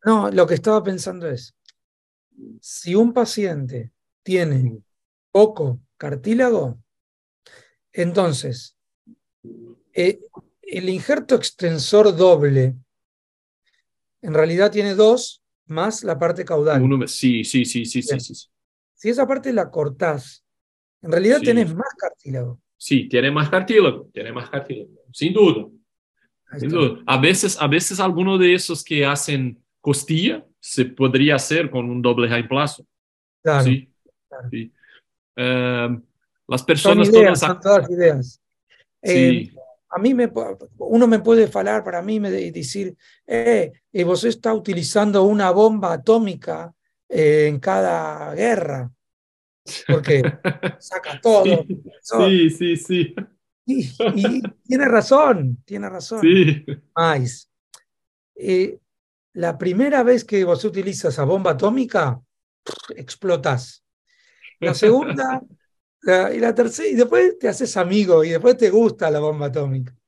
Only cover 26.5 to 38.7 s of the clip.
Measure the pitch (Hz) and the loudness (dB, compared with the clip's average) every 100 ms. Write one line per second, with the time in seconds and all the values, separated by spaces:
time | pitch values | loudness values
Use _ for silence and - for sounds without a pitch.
26.5 | 143 135 170 139 - - 131 143 190 202 | -10 -4 0 0 -2 -2 2 2 2 -2
27.5 | - 147 156 180 190 190 170 185 190 180 | -2 -2 0 -2 -4 -4 -2 0 2 2
28.5 | 180 - 160 - 156 139 143 - 143 127 | 2 -2 -10 -6 -2 0 -2 -4 -4 -6
29.5 | 113 _ _ - 143 - 160 196 320 - | -10 _ _ -4 -4 -2 -2 -2 -4 -12
30.5 | _ - - 131 - 135 131 147 143 - | _ -12 -4 -4 0 0 2 2 2 0
31.5 | 156 165 131 120 123 123 120 120 117 113 | -2 -2 -6 -6 -2 -2 0 0 -2 -2
32.5 | 131 147 - _ _ _ _ _ _ 156 | -2 -4 -6 _ _ _ _ _ _ 0
33.5 | 143 131 131 - _ _ _ _ 135 123 | 2 2 0 -4 _ _ _ _ -16 -12
34.5 | 120 113 _ _ _ _ _ _ - 123 | -10 -12 _ _ _ _ _ _ -8 -4
35.5 | 127 123 123 120 120 _ _ _ _ _ | -2 -2 -4 -4 -6 _ _ _ _ _
36.5 | 127 - 151 196 202 208 220 208 170 156 | -6 0 2 4 4 8 8 8 6 0
37.5 | 180 196 202 170 175 170 143 127 _ _ | -2 2 2 2 2 2 2 -4 _ _
38.5 | _ _ | _ _